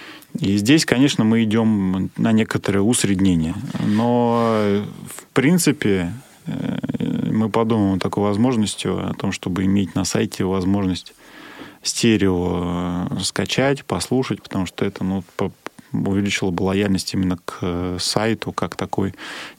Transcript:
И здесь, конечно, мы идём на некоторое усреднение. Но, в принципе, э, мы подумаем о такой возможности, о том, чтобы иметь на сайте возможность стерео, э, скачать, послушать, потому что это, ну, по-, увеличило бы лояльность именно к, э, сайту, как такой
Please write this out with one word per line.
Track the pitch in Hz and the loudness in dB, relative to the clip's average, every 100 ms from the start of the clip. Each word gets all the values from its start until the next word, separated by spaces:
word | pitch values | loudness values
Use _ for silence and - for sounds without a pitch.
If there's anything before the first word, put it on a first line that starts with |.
| - - - - | -18 -20 -12 -4
И | 95 104 | 0 0
здесь, | 104 156 | 4 4
конечно, | - 123 139 - | 4 4 4 4
мы | 110 113 | 2 4
идём | 110 110 110 104 95 95 95 - | 4 2 4 2 0 -2 -4 0
на | 113 | 2
некоторое | 110 110 104 - 98 | 2 2 -2 0 2
усреднение. | 101 123 101 95 98 85 80 98 - - 107 | 2 2 2 2 4 2 0 -4 -6 -4 0
Но, | 104 120 120 120 117 113 110 104 101 104 - - | 2 2 2 2 2 2 2 2 0 -2 -12 -16
в | - - | -16 -2
принципе, | - 131 175 151 139 107 95 87 113 - - - | 2 4 4 4 2 2 2 0 -6 -16 -16 -10
э, | - - - - - - - - | -6 -4 -4 -6 -4 -4 -2 -2
мы | 107 110 | 0 0
подумаем | 110 113 113 98 95 | 2 2 2 2 2
о | |
такой | 98 - | 0 0
возможности, | 101 101 123 120 101 - 95 | 0 2 2 2 0 -2 -4
о | 92 92 | -2 -4
том, | 90 98 | -4 -4
чтобы | 95 - 90 | -4 -4 0
иметь | 95 98 90 | 2 2 0
на | 95 | -2
сайте | 85 - 110 - | -2 0 -2 -2
возможность | 95 95 92 101 95 87 - - - - - - - - | -2 0 2 2 0 -2 -8 -20 -20 -20 -20 -18 -20 -10
стерео, | - - 117 107 98 90 90 87 87 87 87 90 90 | -8 0 2 4 4 2 0 -2 -2 -2 -2 -4 -4
э, | 98 | -4
скачать, | 95 - 98 - 135 139 | -4 -4 -2 0 2 0
послушать, | - 85 - 127 127 107 | -2 -6 0 -2 -2 -6
потому | - 98 87 | -4 -4 -4
что | - | -4
это, | 101 - | -4 -2
ну, | 95 95 87 - | -2 -2 -6 -6
по-, | 95 - - - - | -6 -6 -18 -18 -8
увеличило | - 98 98 101 - 98 | -4 0 0 0 -2 -2
бы | 87 | 0
лояльность | 95 98 104 95 - | 0 0 2 0 -2
именно | 98 92 90 | -2 -2 -2
к, | - - | -6 -8
э, | 95 87 90 90 | -4 -4 -4 -4
сайту, | - 110 110 107 - | -2 0 0 -2 -4
как | 85 90 | -6 -6
такой | - 95 - 98 - - - - | -6 -6 -2 -4 -6 -14 -14 -16